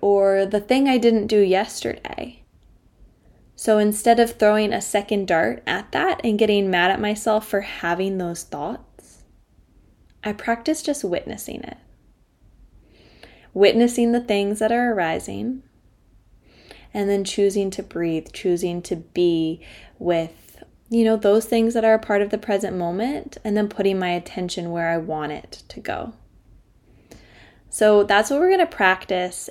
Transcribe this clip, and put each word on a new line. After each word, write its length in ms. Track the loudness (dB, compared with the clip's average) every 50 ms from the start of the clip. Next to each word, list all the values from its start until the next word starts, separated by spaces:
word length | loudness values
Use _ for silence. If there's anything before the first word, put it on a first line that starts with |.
or 440 | 0 2 4 4 4 4 4 2 0
the 140 | 0 -2 -2
thing 280 | 0 0 2 2 4 4
I 100 | 4 4
didn't 300 | 4 4 4 4 2 2
do 100 | 4 4
yesterday. 1040 | 4 4 4 2 0 -2 -6 -8 -6 -8 -8 -8 -12 -12 -12 -10 -12 -12 -14 -20 -20 _ _ _ _ _ _ _ _ _ _ _ -20 _ _ _ _ _ _ _ _ _ _ -4
So 200 | 2 2 4 4
instead 420 | 4 2 0 2 4 4 6 6
of 180 | 4 2 2 2
throwing 340 | 4 4 4 4 2 0
a 80 | -2 -4
second 460 | -4 -2 -2 -2 0 0 -2 -2 0
dart 380 | 0 2 2 2 0 -2 -4 -4
at 240 | -4 -4 -4 -4 -6
that 300 | -4 -2 -2 -2 -2 -2
and 160 | 0 0 2 2
getting 320 | 2 4 2 2 2 2
mad 220 | 2 2 2 2
at 80 | 2 0
myself 480 | 0 -2 -4 -2 0 0 0 0 0 -2
for 140 | -4 -4
having 540 | -4 -4 -10 -6 -4 -4 -2 -2 -2 -4 -4 -4
those 260 | -4 -6 -6 -8 -10
thoughts, 800 | -10 -10 -8 -8 -8 -8 -10 -14 _ _ -20 -20 -20 -20 -20 -20 _ _ _ _ _ _ _ _ _ _ _ _ _ _ _ _ _ _ -10
I 100 | -8 -8
practice 480 | -8 -6 -4 -4 -4 -2 -2 -4 -4 -2
just 220 | -2 -6 -6 -4
witnessing 600 | -4 -4 -4 -4 -6 -8 -12 -12 -12 -12 -12 -12
it. 140 | -14 -14 -18 -20 _ _ -20 _ _ _ _ _ _ _ _ _ _ _ _ _ -20 _ _ -20 _ _ _ _ _ _ _ -20 -20 -20 -20 _ _ _
Witnessing 600 | 0 4 4 4 6 4 2 2 2 2 0 2
the 80 | 2 0
things 400 | 0 0 0 0 0 -2 -2 -2
that 100 | 0 0
are 220 | 0 0 0 0
arising 720 | 0 -2 -2 -2 -2 -4 -6 -8 -10 -8 -6 -6 -8 -8 -12 _ _ _ _ _ _ _ _ _ _ _ _ _ _ _ _ _ _ _ -20 -20 -20 -20 -20 -10 -6
and 160 | -4 0 0
then 140 | 0 0 0
choosing 440 | -2 0 2 2 2 2 0 -2 -2
to 120 | -4 -8
breathe, 460 | -10 -8 -6 -4 -2 -2 -2 -4 -6 -8
choosing 480 | -12 -6 -2 -2 -2 0 -2 -4 -4 -6
to 120 | -6 -6 -8
be 680 | -8 -8 _ -2 2 2 2 2 2 0 -2 -4 -8 -12 -20 -20 -20 -20 -20 _ -6
with, 640 | -2 -2 0 0 -2 -6 -10 _ -20 -20 -20 -20 -20 _ _ _ _ -2
you 140 | 0 2
know, 140 | 2 4 2
those 300 | 2 4 4 4 4 2
things 280 | 2 0 2 2 2 0
that 100 | 2 4
are 100 | 4 4
a 40 | 4
part 240 | 2 0 0 0
of 80 | 0 0
the 80 | -4 -6
present 380 | -2 -2 -2 -2 -2 -4 -4
moment 600 | -4 -4 -4 -4 -4 -4 -4 -4 -6 -10 -12 -16 -10
and 140 | -6 -2 -2
then 120 | -2 -2 -2
putting 300 | -2 -2 0 0 0 0
my 120 | -2 -2
attention 600 | -2 -4 -6 -8 -8 -8 -8 -6 -6 -8 -8 -6
where 180 | -4 -4 -2 -2
I 100 | -2 -2
want 340 | -4 -4 -6 -6 -6 -6
it 320 | -8 -10 -14 -18 -20 -20 -20
to 140 | -20 -18 -14
go. 320 | -10 -8 -8 -8 -10 -12 -14 -18 -20 _ _ _ _ _ -20 -20 _ _ _ _ _ _ _ _ _ _ -20 -20 -20 _ -20 -20 -20 -20 _ _ _ -10 -2 2
So 240 | 4 6 6 6
that's 260 | 4 4 4 2 2 2
what 120 | 0 2
we're 100 | 4 4
gonna 160 | 4 4 2
practice 840 | 0 0 2 2 2 2 2 -2 -4 -4 -2 -4 -4 -8 -10 -14 -14